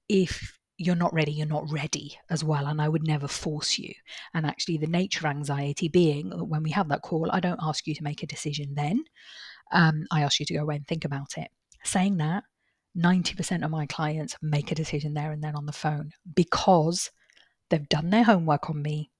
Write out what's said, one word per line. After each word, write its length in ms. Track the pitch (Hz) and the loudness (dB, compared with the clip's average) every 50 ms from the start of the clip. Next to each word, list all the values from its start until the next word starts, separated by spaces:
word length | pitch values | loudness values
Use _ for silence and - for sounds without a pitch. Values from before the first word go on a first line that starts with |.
| _ - | _ 2
if 480 | 208 190 180 - - - - - - _ _ _ _ | 4 4 4 2 -2 -6 -10 -12 -14 _ _ _ _
you're 180 | - 160 180 175 | -4 0 0 2
not 180 | 170 175 170 - | 2 2 0 2
ready, 200 | 160 151 151 151 | 0 0 0 -2
you're 120 | 151 151 | -2 -2
not 240 | 151 151 151 - 147 | -2 -2 -2 -2 -4
ready 480 | 156 147 147 - - 143 139 143 - - - - | -4 -4 -4 -4 -6 -6 -8 -10 -14 -14 -8 -4
as 140 | 170 147 156 | -4 -2 0
well. 240 | 156 151 143 139 | 0 0 0 0
And 140 | 143 156 151 | -2 0 0
I 60 | 151 | 0
would 180 | 156 160 151 156 | 2 2 0 0
never 220 | 156 151 143 143 | 0 0 0 -2
force 500 | 139 - - - - 151 - - - - | -4 -6 -6 -4 -4 -4 -4 -2 -2 -2
you. 160 | - - - - - _ - - - - - - | -2 -4 -8 -14 -18 _ -18 -18 -16 -12 -6 -4
And 120 | 165 156 | -2 -2
actually 320 | 143 - - - 175 165 | -2 -2 -4 -2 -2 -2
the 100 | 151 156 | -2 0
nature 400 | 160 170 175 190 196 - - 160 | 0 0 0 0 0 -2 -2 -2
of 80 | 147 139 | -2 -2
anxiety 540 | 147 143 143 139 139 143 143 143 - 175 156 | -2 -4 -4 -2 -2 -2 -4 -4 -2 -2 2
being 400 | - 180 170 156 143 147 151 - | 4 6 6 6 4 2 -2 -6
that 160 | 165 170 165 | -6 -6 -4
when 180 | - 156 151 156 | -2 -2 -2 0
we 80 | 160 | 0
have 160 | - 208 175 | 0 0 0
that 160 | 147 143 - - | 0 -2 -2 -2
call, 260 | - 175 156 165 - | -2 -2 -2 0 0
I 100 | - 185 | 0 0
don't 180 | 175 180 170 - | 0 0 -2 -2
ask 240 | 160 156 147 - - | -2 -4 -4 -4 -4
you 80 | 160 151 | -6 -6
to 80 | - 151 | -4 -6
make 200 | 147 143 - - | -6 -6 -6 -8
a 40 | |
decision 460 | - 143 - - 151 143 147 143 139 143 | -10 -8 -8 -6 -6 -6 -6 -6 -6 -4
then. 280 | 143 147 151 202 285 320 _ _ _ - - - - - - - - _ - | -2 0 0 0 0 -2 _ _ _ -20 -20 -20 -20 -20 -20 -20 -20 _ 0
Um, 340 | - 175 165 160 156 151 - - | 4 6 6 6 4 2 0 0
I 140 | 165 151 147 | 0 2 2
ask 160 | 143 - - | 2 0 -2
you 60 | 147 | -2
to 60 | - 165 | -2 -2
go 80 | 151 | -2
away 160 | 151 151 147 | -2 -2 -4
and 100 | 147 143 | -4 -4
think 180 | - 165 160 - | -6 -6 -4 -4
about 320 | 143 139 139 143 - - | -4 -6 -6 -8 -8 -10
it. 120 | 156 - - _ _ _ _ _ _ - | -10 -10 -12 _ _ _ _ _ _ -6
Saying 340 | - - 185 185 202 196 | -2 2 2 2 2 2
that, 280 | 165 151 156 175 208 - _ _ _ _ _ _ _ _ _ - | 2 0 0 0 -2 -4 _ _ _ _ _ _ _ _ _ -2
ninety 400 | 175 170 175 185 180 165 - - | 2 4 6 6 4 2 0 -4
percent 300 | - 170 - 180 165 - | -4 -4 -2 -2 -2 -2
of 80 | 156 | -2
my 140 | 156 156 147 | -2 -2 -4
clients 500 | - - - 156 151 156 156 147 - - - | -4 -4 -2 -2 -2 0 -2 -4 -6 -8 -6
make 280 | 156 151 151 147 147 - | -2 0 0 0 0 0
a 60 | 160 | -2
decision 380 | 160 156 - - 143 151 151 147 | -2 -2 -2 -2 -4 -2 -2 -2
there 180 | 147 151 156 | -2 -2 -4
and 100 | 151 151 | -4 -4
then 140 | 151 151 147 | -4 -4 -4
on 100 | 147 147 | -4 -6
the 60 | 151 | -8
phone 400 | - - - 151 151 147 151 156 - _ - 180 - | -6 -2 -2 -2 -2 -2 -4 -8 -12 _ -16 -2 2
because 720 | 185 170 - - - - 196 185 165 151 165 175 - - - _ _ _ _ _ _ _ _ _ _ _ - | 2 2 2 2 2 6 6 6 8 6 4 2 0 -4 -6 _ _ _ _ _ _ _ _ _ _ _ 0
they've 180 | 170 151 143 | 0 0 2
done 220 | - - 151 160 175 | 0 0 0 2 4
their 160 | 208 226 233 | 4 6 8
homework 440 | 233 208 175 165 156 147 - - - | 8 6 6 6 2 2 2 0 -2
on 120 | 156 147 | -4 -2
me. 280 | 143 151 151 151 151 - _ | -2 -2 -4 -4 -6 -8 _